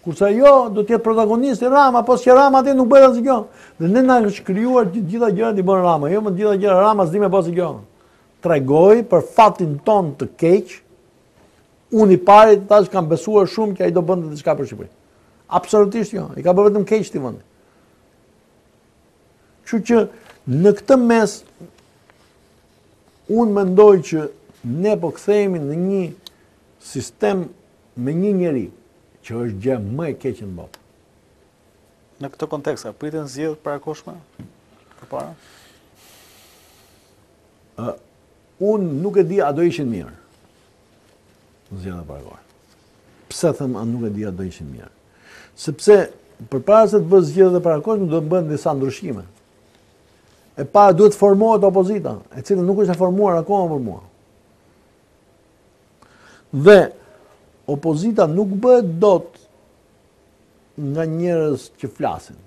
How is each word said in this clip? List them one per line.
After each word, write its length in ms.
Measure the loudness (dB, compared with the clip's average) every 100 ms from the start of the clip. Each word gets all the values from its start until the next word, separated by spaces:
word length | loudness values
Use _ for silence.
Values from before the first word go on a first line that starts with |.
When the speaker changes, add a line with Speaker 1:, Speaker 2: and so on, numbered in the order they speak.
Speaker 1:
Kurse 240 | -12 -2 0
jo, 140 | 6 6 6 4
do 100 | -4
t'jetë 160 | -2 -2
protagonisti 680 | 0 0 0 0 -2 -2 0
Rama, 300 | 4 4 2
po 140 | 0 0
s'ke 140 | 4
Rama 240 | 6 6 4
atje, 140 | 2
nuk 140 | 0 4
bëhet 220 | 6 6
asgjë. 240 | 4 -2 -2 -4 -20 -20 _
Dhe 80 | 0
ne 140 | 2
na 140 | 4 2 2
është 160 | -4 -6
krijuar 400 | -4 0 0 0
që 120 | -4 -6
gjitha 220 | -2 -2
gjërat 300 | -2 -2 -2
i 20 |
bën 160 | 0 0
Rama, 240 | 2 0 -2
jo, 80 | -4
më, 80 | -4
gjitha 220 | -2 -2 0
gjërat 240 | 2 2
Rama 220 | 2 2 0
s'di 140 | 0
me 60 | 0
pas 160 | 0 -2
asgjë. 220 | -4 -6 -8 -18 _ _ _ _ _
Tregoj 640 | -2 -2 2 4 6 6 4
për 160 | 0 2 4
fatin 400 | 4 4 -6 -4 0
ton 240 | 0 -2 -8
të 80 | -12 -2
keq, 320 | 2 2 0 -20 _ _ _ _ _ _ _ _ _ _ _
unë 220 | 2 4 4
i 20 |
pari 400 | 8 8 8 6 4
tash 240 | 2 2
kam 160 | -4 -2
besuar 400 | -4 0 0 0
shumë 320 | -2 -6 -4
që 80 | -2
ai 80 |
do 80 | -2
bënte 300 | -2 -4 -6
diçka 240 | -8 -6 -4
për 140 | -6
Shqipërinë. 200 | -12 -18 _ _ _ _ _ _
Absolutisht 640 | -6 0 0 2 -2 -6 -8
jo, 100 | -10
i 80 | -4
ka 80 | 0
bërë 220 | 2 2
vetëm 140 | 2 -2
keq 180 | -2 -2
këtij 160 | -8
vendi. 200 | -10 -12 _ _ _ _ _ _ _ _ _ _ _ _ _ _ _ _ _ _ _ _ _ _
Kështu 180 | -8 -8 0
që 160 | 0 0 -8 -20 -18 -6
në 260 | 2 2 2
këtë 180 | 2 2
mes 400 | 4 2 0 -6 _ _ -20 _ _ _ _ _ _ _ _ _ _ _ _ _ _ _ -6
unë 280 | -2 0 0
mendoj 360 | 0 4 6 4 0
që 160 | -8 -8 -14 _ _ -10
ne 280 | -4 -4 -2
po 160 | -6
kthehemi 480 | -8 -2 0 0 -4
në 180 | -6 -6 -4
një 180 | -4 -6 -12 -20 _ _ _ _ _
sistem 640 | -14 -12 -12 _ -4 -4 -8 -16 _ _ _
me 200 | -10 -6
një 160 | -4 -2 -2
njeri, 300 | -2 -4 -8 -16 _ _ _ _
që 120 | -14 -10
është 220 | -8 -6
gjë 120 | -6 -6
më 240 | -6 -8 -10
e 60 | -8
keqe 280 | -10 -10 -16
në 100 | -18
botë. 240 | -20 -20 _ _ _ _ _ _ _ _ _ _ _ _ _ _
Speaker 2:
Në 100 | -18
këtë 160 | -12 -12
kontekst, 360 | -8 -8 -10 -14
a 40 |
priten 380 | -14 -12 -12 -12
zgjedhjet 320 | -10 -10 -8
parakoshme? 540 | -12 -12 -12 -16 -18 -20 _ -20 -20 _ _ _ _ _
Përpara? 320 | -16 -14 -14 -20 _ _ _ _ _ _ _ _ _ _ _ _ _ _ _ _ _ _ _ _ _ _ _ -14
Speaker 1:
Ë, 140 | -12 -12 _ _ _ _ _ _
unë 260 | -2 -2 -4 -6
nuk 200 | -2 0
e 20 | 0
di 120 | -2
a 120 | -2
do 80 | 0
ishin 240 | -2 -2 -6
mirë. 240 | -8 -12 -20 _ _ _ _ _ _ _ _ _ _ _ _ _ _ _
Zgjedhjet 380 | -16 -14 -14 -16
parakoshme. 340 | -20 -20 -20 _ _ _ _ _ _ _ _ _
Pse 220 | -6 -6 -4
them 180 | -8 -8
a 60 | -8
nuk 220 | -8 -8
e 20 |
di 160 | -8 -10
a 60 |
do 80 | -10
ishin 240 | -12 -14 -20
mirë? 180 | -20 -20 _ _ _ _ -20 -20
Sepse 420 | -14 -14 -2 4 4 2 -10 _ _ -10
përpara 380 | -6 2 4 4
se 80 | 0
të 80 | 2
bëhet 220 | 2 2
zgjedhjet 320 | 2 2 2
e 20 |
parakoshme, 460 | -2 -4 -4 -4 -2
do 80 | -4
të 120 | -2
bëhen 180 | -4 -4
disa 240 | -6 -6
ndryshime. 480 | -4 -6 -8 -12 -12 -16 _ _ _ _ _ _ _ _ _ _ _ _
E 120 | -14 0
para 240 | 4 4
duhet 220 | 6 4 4
formohet 460 | 2 4 2 2
opozita, 540 | 2 2 -2 -4 -8 -12 -16
e 80 | -18
cila 160 | -4 -2
nuk 220 | 0 0
është 100 | -2
e 60 | 0
formuar 400 | -2 0 0 -2
akoma 320 | -2 -4 -2
për 80 | -6
mua. 200 | -8 -12 -20 _ _ _ _ _ _ _ _ _ _ _ _ _ _ _ _ _ _ _ _ _ _ _ _
Dhe 240 | 2 6 6 4 -6 _ _ _ _ _ _ -10
opozita 540 | -6 -4 -4 -4 0 0
nuk 220 | 0 -4 -2
bëhet 300 | 2 2 2 0
dot 380 | 2 2 -2 _ _ _ _ _ _ _ _ _ _ _ _ _ _ -12
nga 280 | -8 -6 -6
njerëz 540 | -6 -4 -2 -2 -4 -10 _
që 80 | -16 -8
flasin. 400 | -8 -8 -16 -20